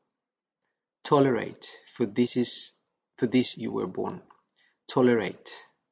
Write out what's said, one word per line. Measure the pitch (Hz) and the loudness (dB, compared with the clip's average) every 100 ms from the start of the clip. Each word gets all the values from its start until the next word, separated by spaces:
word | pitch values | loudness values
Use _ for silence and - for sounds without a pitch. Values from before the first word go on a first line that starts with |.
| _ _ _ _ _ _ _ _ _ _ | _ _ _ _ _ _ _ _ _ _
"Tolerate, | - 147 135 113 95 - - - - | 2 4 4 2 -4 -10 -14 -14 -12
for | - 113 | -4 -2
this | 107 123 123 | 0 0 0
is, | 120 - - _ _ _ _ - | -2 -4 -8 _ _ _ _ -4
for | 117 | 0
this | 127 120 - | 2 0 -4
you | 113 | -6
were | 110 110 | -6 -6
born. | - 101 92 - _ _ _ _ _ - | -6 -8 -8 -16 _ _ _ _ _ -4
Tolerate, | - 127 117 101 - - - - _ _ | 4 4 4 0 -6 -16 -18 -20 _ _